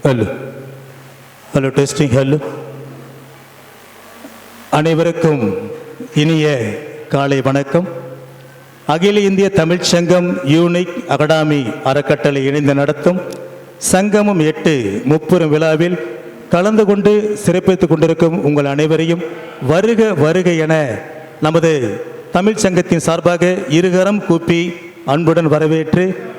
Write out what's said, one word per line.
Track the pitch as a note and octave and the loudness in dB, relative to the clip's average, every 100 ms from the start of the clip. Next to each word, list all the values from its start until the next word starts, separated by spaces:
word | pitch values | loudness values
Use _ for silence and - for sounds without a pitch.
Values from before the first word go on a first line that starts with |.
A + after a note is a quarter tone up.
ஹலோ. | D3+ B2 G2 - - - - - - - - - - - - | 2 0 -2 -4 -12 -14 -18 -20 -20 -20 -20 -20 -20 -20 -4
ஹலோ, | |
டெஸ்டிங், | C#3+ C3+ C3 C#3 - | -2 0 0 -2 0
ஹலோ. | C#3+ B2+ C3+ D3 - - - - - - - - - - - - - - - - - - - - - - - | 0 2 2 -2 -4 -12 -14 -16 -18 -20 -20 -20 -20 -20 -20 -20 -20 -20 -20 -20 -20 -20 -20 -20 -20 -20 -2
அனைவருக்கும் | D3 D#3+ D#3+ E3+ E3 E3 D3 G#2 F#2+ - - - - - | 0 2 2 0 2 0 2 -2 -4 -8 -14 -16 -16 -4
இனிய | D3+ D3+ D#3+ D3+ C3+ G#2+ G2 - - - | 0 2 2 0 0 -4 -6 -12 -18 -4
காலை | C#3+ C#3 C3+ | -2 0 0
வணக்கம். | C3 C#3 C3+ E3+ F3+ - - - - - - - - - - | 2 0 0 -2 -2 -10 -14 -18 -20 -20 -20 -20 -20 -10 -2
அகில | D#3 G3 G#3 | 2 2 2
இந்திய | G3+ F#3+ G3 | 2 2 2
தமிழ்ச் | G3 E3 F3 | 2 0 0
சங்கம் | F3+ F3 E3+ F3+ F3+ F#3 | 0 0 2 2 2 -2
யூனிக் | C3+ D#3 E3+ F3 F3 - - | 2 2 4 0 -4 -8 -4
அகாடமி | C#3 D3+ D#3+ D3+ D3 A#2 G2+ | 0 2 2 2 0 -2 -4
அறக்கட்டளை | C3+ C#3 C#3+ D3 D3 C#3 | 0 0 0 0 0 0
இணைந்து | C3+ C#3+ C#3+ | -2 0 0
நடத்தும் | C#3 C#3+ C#3+ F3 F3+ - - - - - - | 2 0 0 0 0 -6 -12 -16 -18 -20 -10
சங்கமம் | - F3+ G#3 G#3 G#3 F#3+ | 0 0 2 2 2 2
எட்டு | D#3 D#3 F3 C#3+ G#2 G2+ B2+ | 0 0 0 0 -2 -4 0
முப்புரம் | D#3 D#3 F3+ D#3 | 0 2 0 2
விழாவில் | D3+ D#3+ D#3 F3 F3 - - - - - | 2 2 2 0 -2 -8 -12 -16 -20 -2
கலந்து | F3 G3 G#3+ | 0 2 2
கொண்டு | G3+ G3+ G3+ G#3+ G#3+ G#3 - | 2 2 4 2 0 -2 0
சிறப்பித்துக் | F3+ F3+ F#3 E3 | 2 0 0 2
கொண்டிருக்கும் | D#3+ D#3+ D#3+ E3 E3+ | 2 2 2 2 2
உங்கள் | D3 D3 | 0 0
அனைவரையும் | C#3 C#3 D#3 D#3 E3 E3+ E3 - - - | 0 0 0 0 0 -2 -4 -12 -16 -8
வருக, | C3 E3+ G#3+ A3+ A3 | 0 2 2 2 2
வருக | E3+ D3 F3 F3+ | 2 2 2 2
என | E3 D#3 D#3+ C#3 G#2 - - - - | 0 2 0 0 -6 -12 -16 -18 -2
நமது | D#3 E3 E3 D3+ A2+ G2 - - - | 0 4 4 2 -2 -6 -10 -14 -2
தமிழ்ச் | F3 G3+ A3 | 0 2 2
சங்கத்தின் | F#3+ F3+ F3 E3+ | 0 0 0 0
சார்பாக | - E3+ E3 F3 F3+ F#3 F#3+ | 0 0 0 2 0 0 0
இருகரம் | D#3 F#3 F3+ F#3 G#3 - | 2 2 2 2 0 0
கூப்பி | E3 E3+ E3+ F3+ F3 - - - | 0 2 -2 -2 -8 -18 -12 -2
அன்புடன் | C#3+ E3 E3 D#3+ | 0 2 2 2
வரவேற்று | D3+ D#3 D#3+ D#3 E3 F#3 F#3 - | 2 2 0 0 0 0 -4 -12